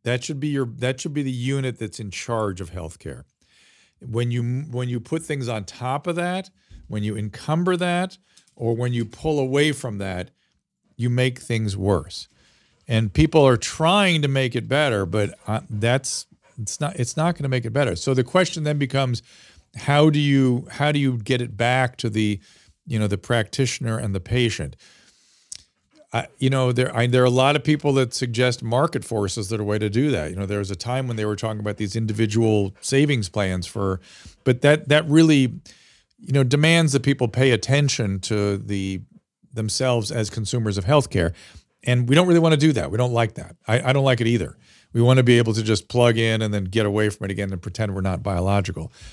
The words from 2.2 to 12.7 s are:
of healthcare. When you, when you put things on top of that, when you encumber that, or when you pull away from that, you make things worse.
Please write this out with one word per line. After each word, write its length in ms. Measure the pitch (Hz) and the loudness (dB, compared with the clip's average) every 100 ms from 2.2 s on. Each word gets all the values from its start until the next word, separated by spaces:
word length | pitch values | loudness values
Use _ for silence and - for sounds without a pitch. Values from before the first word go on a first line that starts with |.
| - 113 107 90 | -4 -2 -2 -6
of 100 | 85 | -10
healthcare. 540 | 90 80 - 76 64 - _ _ _ _ _ _ _ | -12 -12 -12 -14 -14 -18 _ _ _ _ _ _ _
When 300 | 123 113 120 | -8 -4 -2
you, 120 | 120 | -2
when 460 | 120 127 156 123 123 | -4 -4 -6 -6 -6
you 120 | 120 | -6
put 220 | 120 160 | -6 -8
things 260 | 160 143 120 | -6 -6 -6
on 160 | 110 | -6
top 420 | 95 - 123 143 180 | -10 -10 -6 -4 -4
of 100 | 170 | -4
that, 340 | 175 185 190 _ _ - - | -4 -6 -10 _ _ -20 -10
when 140 | 104 | -6
you 140 | 107 104 | -6 -6
encumber 600 | 104 - - 160 175 175 | -8 -8 -2 0 0 0
that, 420 | 175 175 190 - _ _ _ | 0 -2 -4 -8 _ _ _
or 220 | - 117 117 | -6 -4 -2
when 160 | 123 | 0
you 140 | 120 113 | -2 -4
pull 320 | - 160 151 | -4 -2 0
away 340 | 131 139 156 | 2 2 2
from 260 | 135 123 101 | 0 -6 -6
that, 320 | 98 90 90 _ _ _ _ _ _ - | -6 -6 -8 _ _ _ _ _ _ -4
you 120 | 120 | 0
make 300 | 123 127 127 | 2 0 -2
things 360 | - 117 107 | -4 -2 -2
worse. 540 | 98 98 90 71 - - _ _ _ _ | -2 0 0 -2 -14 -18 _ _ _ _